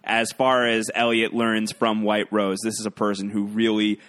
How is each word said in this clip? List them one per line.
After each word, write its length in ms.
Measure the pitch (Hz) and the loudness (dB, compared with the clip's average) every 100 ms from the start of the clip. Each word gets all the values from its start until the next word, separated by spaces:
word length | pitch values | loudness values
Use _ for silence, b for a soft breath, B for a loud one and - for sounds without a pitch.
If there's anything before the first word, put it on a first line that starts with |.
as 280 | - 113 113 | -4 -2 -2
far 340 | - 131 127 120 | 0 2 4 2
as 240 | 113 107 - | 0 -2 0
Elliot 380 | 117 113 113 | 2 2 0
learns 380 | 117 117 110 107 | 0 0 0 -2
from 320 | - 113 110 | 0 0 2
White 280 | 107 107 95 | 0 0 0
Rose, 280 | 104 98 95 | 0 0 -2
this 160 | 117 110 | -4 -4
is 60 | 107 | -6
a 60 | |
person 380 | - 107 98 101 | -2 -2 -2 -4
who 140 | 104 101 | -4 -2
really 540 | 107 113 107 107 101 | 0 2 2 0 -2